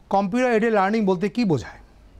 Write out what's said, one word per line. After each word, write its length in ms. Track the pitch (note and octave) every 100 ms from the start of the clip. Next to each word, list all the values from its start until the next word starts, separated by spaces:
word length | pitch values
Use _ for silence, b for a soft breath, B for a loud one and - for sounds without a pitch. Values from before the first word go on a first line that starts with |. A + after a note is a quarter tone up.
| -
কম্পিউটার 420 | G3 G3+ A#3+ B3+
এইডেড 200 | A3+ A#3
লার্নিং 340 | G#3+ F#3+ A3+ G3+
বলতে 220 | F#3 G3+
কী 160 | -
বোঝায়। 380 | A3+ C#3 F#2 - - - - -